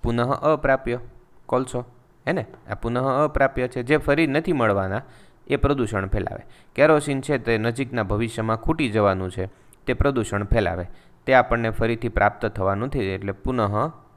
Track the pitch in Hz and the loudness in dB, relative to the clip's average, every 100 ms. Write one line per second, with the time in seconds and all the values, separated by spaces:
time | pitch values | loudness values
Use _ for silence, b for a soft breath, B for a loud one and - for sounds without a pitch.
0 | 113 117 120 139 147 151 135 131 - 120 | -2 0 0 0 0 0 2 0 0 -8
1 | - - _ - - 127 131 123 123 - | -8 -20 _ -20 -4 -2 -2 -8 -10 -18
2 | _ _ - 180 110 - - 104 117 123 | _ _ -4 -4 -6 -14 -12 -8 -4 -2
3 | 135 131 151 147 135 - 127 127 123 151 | 0 0 0 2 0 2 -4 -4 2 2
4 | 151 143 160 139 165 156 110 98 95 101 | 4 2 2 0 0 2 2 2 0 -4
5 | - b b b - 139 143 139 113 104 | -8 b b b -4 0 2 2 0 -2
6 | 95 101 90 - - b b - 147 151 | 0 -2 -2 -8 -14 b b 2 4 4
7 | 147 135 131 139 117 113 110 120 127 123 | 2 -4 -2 -2 0 0 0 -2 -4 -4
8 | 101 104 113 117 110 110 - 160 135 107 | -2 -2 -2 -4 -2 -2 0 0 0 2
9 | 101 95 92 90 95 b b b - 127 | 2 2 -4 -6 -10 b b b -4 2
10 | 143 131 107 101 101 117 92 87 87 b | 2 2 0 -2 0 2 2 -2 -8 b
11 | b b - 127 120 117 113 107 113 117 | b b 4 4 4 0 -2 0 -2 -2
12 | 120 104 104 - 110 - 95 98 123 143 | -4 2 2 2 -6 -2 -2 -2 -4 -4
13 | 98 95 98 98 - 127 104 104 147 - | -4 -4 -6 -6 -4 0 0 0 -2 -6
14 | - | -20